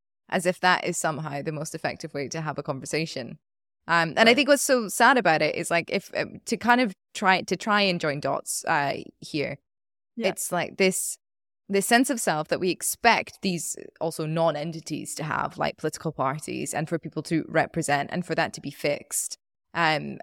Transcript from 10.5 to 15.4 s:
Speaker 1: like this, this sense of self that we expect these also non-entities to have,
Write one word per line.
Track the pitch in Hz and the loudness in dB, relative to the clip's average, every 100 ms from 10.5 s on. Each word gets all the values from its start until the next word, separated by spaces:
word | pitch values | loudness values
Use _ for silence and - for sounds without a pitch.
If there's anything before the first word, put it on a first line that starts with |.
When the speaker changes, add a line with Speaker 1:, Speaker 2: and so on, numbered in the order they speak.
Speaker 1:
like | 175 - - | -2 -2 2
this, | 190 180 - - _ _ _ _ - | 2 2 -4 -8 _ _ _ _ -2
this | 196 - | -2 4
sense | 240 269 | 4 4
of | 233 | 0
self | - 156 156 | 0 0 0
that | 160 | 0
we | 185 | 0
expect | - - - 233 208 - - | 0 -4 2 4 4 0 -4
these | 196 170 - - - - | -2 -2 -4 -10 -14 -6
also | 165 - | -6 -4
non-entities | 156 165 165 147 160 160 - 151 - - | -4 0 0 0 -4 -8 -8 -6 -6 -6
to | |
have, | 156 123 | -4 -4